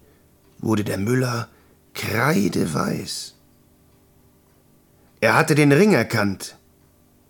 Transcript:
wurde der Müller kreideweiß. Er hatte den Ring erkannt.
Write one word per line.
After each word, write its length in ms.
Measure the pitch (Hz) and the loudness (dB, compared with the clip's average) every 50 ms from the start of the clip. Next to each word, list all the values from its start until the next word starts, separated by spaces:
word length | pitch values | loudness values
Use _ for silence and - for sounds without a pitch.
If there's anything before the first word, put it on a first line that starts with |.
| _ _ _ _ _ _ _ _ _ _ _ - | _ _ _ _ _ _ _ _ _ _ _ -6
wurde 240 | - 110 110 104 101 | -2 -2 0 0 0
der 140 | - - | -2 -4
Müller 520 | 95 98 110 127 131 127 123 120 117 113 - _ _ _ _ _ _ _ _ - | -4 -2 -2 0 0 -2 -2 -4 -8 -10 -12 _ _ _ _ _ _ _ _ -14
kreideweiß. 1400 | - - - 101 110 123 143 170 - 202 175 - - - - - - - - - - - - - - - - - _ _ _ _ _ _ _ _ _ _ _ _ _ _ _ _ _ _ _ _ _ _ _ _ _ _ _ _ _ _ _ _ _ _ _ _ _ | -10 -8 -4 -2 0 0 2 2 0 0 0 0 -2 -2 -2 -4 -4 -4 -4 -6 -6 -8 -10 -12 -12 -12 -14 -18 _ _ _ _ _ _ _ _ _ _ _ _ _ _ _ _ _ _ _ _ _ _ _ _ _ _ _ _ _ _ _ _ _ _ _ _ _
Er 160 | - 113 110 | 0 2 2
hatte 200 | 131 156 156 151 | 2 2 2 4
den 160 | 143 151 143 | 4 4 6
Ring 220 | 139 151 202 214 185 | 6 6 6 4 4
erkannt. 640 | 123 110 - - 110 104 101 95 87 - - - - _ _ _ _ _ _ _ _ _ _ _ _ _ | 2 2 0 -2 -2 -2 -2 -4 -6 -10 -16 -18 -20 _ _ _ _ _ _ _ _ _ _ _ _ _